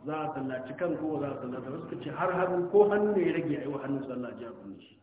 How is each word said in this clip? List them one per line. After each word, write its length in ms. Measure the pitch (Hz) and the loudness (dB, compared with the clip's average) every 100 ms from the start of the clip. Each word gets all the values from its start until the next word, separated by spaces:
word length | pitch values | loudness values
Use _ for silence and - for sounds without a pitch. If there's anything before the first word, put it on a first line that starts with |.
| 135 | -6
Za 80 | 156 | -4
a 160 | 151 | -4
sallaci 400 | 143 131 127 127 135 | -4 -4 -4 -6 -4
kan 180 | 175 151 | -2 0
ko 220 | 156 151 | -2 -2
ba 20 | |
za 80 | 143 | -2
a 60 | 131 | -4
sallata 280 | 127 127 127 | -6 -6 -8
ba? 80 | 143 - | -8 -8
Suka 120 | - | -8
ce 80 | 151 | -8
har 220 | 135 180 | -2 0
hannu, 380 | 175 180 180 175 | 2 2 2 4
ko 180 | 208 208 | 8 8
hannu 240 | 208 208 | 6 4
ne 80 | 196 165 | 4 4
ya 60 | |
rage 240 | 160 156 143 | 2 0 -2
a 40 | |
yi 60 | 139 | -2
wa 100 | 143 | -4
hannun 220 | 135 139 135 | -2 -2 -2
sallah, 280 | 123 123 110 | -6 -6 -8
ji 60 | |
a 60 | 117 | -12
kunne 280 | 110 101 90 | -12 -14 -16
shi. 160 | - - | -18 -20